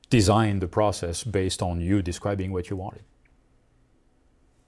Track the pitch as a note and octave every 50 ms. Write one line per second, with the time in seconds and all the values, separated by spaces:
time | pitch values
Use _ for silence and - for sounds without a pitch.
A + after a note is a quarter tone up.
0 | - _ - A#2 G2 F#2 G2+ A2 A2+ G#2 G2 F#2+ F2+ F2 - G#2+ G#2+ G#2 F#2 -
1 | F2 E2+ F2 - - A#2 F#2+ G2 F#2 F#2+ - - G#2 F2+ E2+ E2+ E2+ F2 G2+ G2+
2 | F2 F2+ E2+ - - G#2 G2+ G2 F#2+ F#2+ F#2 F2+ F2 - G2 F#2+ F#2 G#2+ - -
3 | - _ _ _ _ _ _ _ _ _ _ _ _ _ _ _ _ _ _ _
4 | _ _ _ _ _ _ _ _ _ _ _ _ _